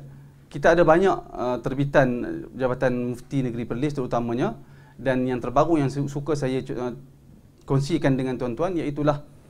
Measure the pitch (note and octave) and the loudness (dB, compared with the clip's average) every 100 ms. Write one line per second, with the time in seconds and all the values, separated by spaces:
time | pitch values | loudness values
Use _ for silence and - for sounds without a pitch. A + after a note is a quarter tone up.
0 | - - - - - D3+ E3+ F3 D#3+ E3 | -8 -18 -20 -20 -14 2 4 6 8 6
1 | G3 - - - B2 B2 C#3+ C3 C#3+ D3+ | 4 0 -6 -6 -4 -2 -2 -2 2 4
2 | B2+ A#2+ F2 E2 - - B2+ B2+ C3 B2 | 4 0 -4 -8 -10 -4 -2 0 0 0
3 | B2 A#2+ - C#3 B2 A2+ A2 A#2+ D3 C#3+ | -4 -6 -4 -2 -2 -4 -6 -4 -2 -2
4 | B2 A#2+ A#2 A#2+ G3 A3+ - - - - | -2 -2 -2 -2 -2 -4 -14 -20 -20 -4
5 | B2+ B2+ B2+ B2 B2 B2+ D#3+ D#3+ C3+ C#3+ | -2 0 0 -2 0 2 4 2 2 -2
6 | C#3 D3 C#3+ C#3+ C3 C3 - A#2+ B2 - | -4 -4 -4 -2 -2 -2 -4 -6 -6 -8
7 | - - - - - _ - C#3 C#3 E3 | -16 -20 -20 -20 -20 _ -2 0 0 0
8 | D3 C3 C3 A#2+ B2 A#2+ F3 E3+ C#3 C#3+ | 2 2 0 -4 -4 -2 -2 -2 -4 0
9 | D3 C#3+ - - | 0 0 -6 -20